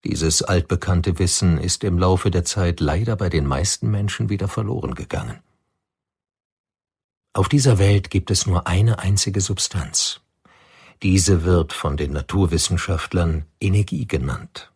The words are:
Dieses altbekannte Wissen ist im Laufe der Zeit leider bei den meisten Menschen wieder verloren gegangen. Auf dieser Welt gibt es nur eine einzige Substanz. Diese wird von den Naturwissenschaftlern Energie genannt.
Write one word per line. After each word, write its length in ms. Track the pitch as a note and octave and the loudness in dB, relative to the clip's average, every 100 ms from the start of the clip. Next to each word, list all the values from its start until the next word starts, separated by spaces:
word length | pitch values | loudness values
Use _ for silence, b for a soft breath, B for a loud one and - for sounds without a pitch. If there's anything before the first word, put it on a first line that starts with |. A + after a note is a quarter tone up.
Dieses 380 | - - D#2+ - | -6 -2 0 0
altbekannte 760 | - F2+ - F2 - F2+ F2+ E2 | 0 0 0 -2 0 0 0 0
Wissen 380 | F2 - F#2+ D#2 | 0 2 2 2
ist 260 | F2 - | 0 -2
im 160 | G#2 F2 | 0 2
Laufe 320 | F#2 F#2 G2+ | 2 2 2
der 120 | F2 | 0
Zeit 360 | F2 - F2 E2 | -2 -2 -2 0
leider 360 | D#2 D#2 A2+ A2+ | 0 0 -2 -2
bei 140 | F2+ | 0
den 160 | D2+ C#2 | 0 0
meisten 460 | C2+ G2 - A2+ | 0 -2 -2 -2
Menschen 380 | G#2 G2+ - A2 | -2 -2 -4 -4
wieder 180 | G2+ F#2+ | -2 -2
verloren 480 | - - A#2 - F#2 | -4 -4 -4 -6 -8
gegangen. 460 | - - - - _ _ _ _ _ _ _ _ _ _ _ _ _ _ _ _ _ _ _ | -8 -8 -8 -12 _ _ _ _ _ _ _ _ _ _ _ _ _ _ _ _ _ _ _
Auf 160 | - F#2 | -2 2
dieser 280 | C#3+ C3 G#2 | 4 4 4
Welt 320 | G2 G2+ - | 4 4 2
gibt 220 | F#2+ - | -4 0
es 140 | F#2 - | -2 2
nur 220 | F2 - | 0 2
eine 320 | F2+ A2 A2 | 2 2 2
einzige 420 | F#2+ G2 - G2 | 0 0 0 -2
Substanz. 800 | F#2 G2 - F#2 D#2 - - - _ _ B B B B B B | -2 -2 -4 -4 -4 -4 -4 -6 _ _ B B B B B B
Diese 400 | F#2+ F#2+ F#2 F2 | 2 4 4 2
wird 280 | F2 F2 D#2 | 4 2 2
von 260 | - D2 C#2 | -4 -4 -2
den 140 | C#2+ | -4
Naturwissenschaftlern 1300 | C#2+ - G2 F2+ E2+ - E2+ - E2+ - F2 E2 D#2+ D2+ _ | -4 -2 0 2 0 0 -2 -2 -4 -2 0 0 -2 -6 _
Energie 480 | G2+ G2 G2+ - - | 0 2 0 -2 -2
genannt. 640 | D2+ C2 B1 - - - | -2 -2 -6 -8 -18 -20